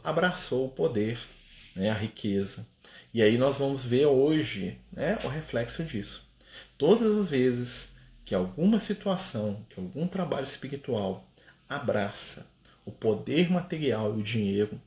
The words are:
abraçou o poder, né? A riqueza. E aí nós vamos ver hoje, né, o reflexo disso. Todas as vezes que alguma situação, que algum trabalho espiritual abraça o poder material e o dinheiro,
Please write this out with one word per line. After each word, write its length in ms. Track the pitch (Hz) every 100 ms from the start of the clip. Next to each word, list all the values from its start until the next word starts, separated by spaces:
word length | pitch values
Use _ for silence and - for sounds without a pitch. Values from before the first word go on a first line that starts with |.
abraçou 640 | 165 156 180 175 - 127 131
o 40 |
poder, 480 | - 160 113 107 117 - - - - - 92
né? 140 | 101
A 40 |
riqueza. 720 | 107 110 - 107 98 98 - 113 _ - - -
E 100 | 113
aí 160 | 107 117
nós 200 | 135 131
vamos 260 | 139 139
ver 220 | 123 123 147
hoje, 760 | 131 139 156 123 101 92 - -
né, 240 | - 151 214
o 60 | 143
reflexo 560 | 147 151 120 117 -
disso. 440 | 160 104 98 - - _ _ - - -
Todas 340 | 147 226 220
as 180 | 214 190
vezes 640 | 139 127 120 123 - - - - -
que 100 | -
alguma 460 | 95 92 - 180 233
situação, 840 | - 202 202 185 - 113 107 104 -
que 100 | -
algum 300 | 90 131 175
trabalho 360 | 190 165 139
espiritual 840 | 135 - 131 139 - 113 95 95 - _ - - -
abraça 760 | 139 - 107 101 - - - - _ _ _
o 80 | -
poder 600 | - 117 101 - 143 180
material 640 | 180 - 160 143 110 107 110
e 40 |
o 20 |
dinheiro, 580 | 107 117 101 98 104 -